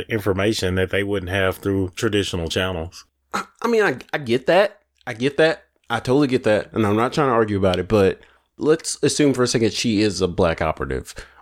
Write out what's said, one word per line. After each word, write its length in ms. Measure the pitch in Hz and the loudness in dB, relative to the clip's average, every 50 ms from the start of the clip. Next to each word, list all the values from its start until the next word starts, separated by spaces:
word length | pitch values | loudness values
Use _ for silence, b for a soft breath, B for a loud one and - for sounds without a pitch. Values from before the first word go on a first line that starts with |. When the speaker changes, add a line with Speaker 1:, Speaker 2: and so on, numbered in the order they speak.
| - - | 0 -2
Speaker 1:
information 640 | 98 90 - 104 92 98 98 113 110 - 98 92 90 | -4 -2 -2 0 0 0 0 0 0 0 -2 -2 0
that 140 | 95 95 92 | 0 0 0
they 140 | - 98 101 | 0 -2 -2
wouldn't 260 | 101 101 98 90 85 | -2 -4 -4 -4 -4
have 260 | 95 98 95 95 90 | -2 0 0 0 -2
through 340 | - - 101 98 98 95 92 - | -2 -2 -2 0 0 -2 -2 -4
traditional 520 | - 120 110 101 104 92 - - 87 82 | -4 -2 0 0 0 0 -2 -4 -4 -4
channels. 580 | 80 - 101 92 95 92 80 82 87 - - - _ _ _ _ _ - | -4 -2 -2 -2 -2 -4 -6 -8 -10 -12 -18 -20 _ _ _ _ _ -8
Speaker 2:
I, 100 | - - - _ _ | -8 -8 -10 _ _
I 60 | - | -2
mean, 160 | 233 233 220 202 | 0 2 2 2
I, 140 | 170 127 120 - _ - | 2 0 -4 -6 _ -8
I 40 | |
get 280 | 151 143 113 117 - - | -6 -2 -2 -2 0 2
that. 320 | - 165 190 214 - - _ _ _ _ _ _ | 4 4 4 4 2 -2 _ _ _ _ _ _
I 80 | 127 117 | -12 -6
get 240 | 110 123 143 139 | -4 -4 -2 2
that. 260 | - 156 165 - - _ _ _ _ _ - | 2 2 2 2 -2 _ _ _ _ _ -6
I 100 | 117 107 | -6 -4
totally 280 | - 127 127 147 147 | 0 0 2 2 2
get 160 | 123 127 123 - | 2 0 0 2
that. 280 | 110 107 92 - - - | 2 2 2 0 -2 -2
And 120 | 110 107 | 0 0
I'm 100 | 101 104 | 2 2
not 160 | 110 120 127 - | 0 0 0 0
trying 140 | 160 147 131 | 0 0 2
to 40 | 117 | 2
argue 240 | 117 110 107 104 | 2 2 2 0
about 220 | 98 98 92 90 90 | 0 2 2 2 0
it, 80 | 90 | 0
but 320 | 92 110 104 95 92 - b b b b b b b _ | 2 2 4 4 2 2 b b b b b b b _
let's 400 | - - 147 160 160 - - - - - | -2 0 0 0 0 -2 -6 -4 -2 -2
assume 300 | 139 - - 151 139 131 | 0 2 2 2 2 2
for 100 | 123 123 | 2 0
a 40 | |
second 260 | 120 - 117 113 101 - | 0 2 0 0 0 0
she 280 | - - 120 107 98 | -2 -2 0 0 2
is 200 | 110 107 87 90 | 2 0 0 0
a 60 | 95 | -2
black 340 | 87 82 - 92 82 82 - | -2 0 0 0 0 0 0
operative. 520 | 85 78 - - 67 67 65 - - - B B B B B B | -2 -4 -4 -4 -6 -6 -6 -6 -8 -10 B B B B B B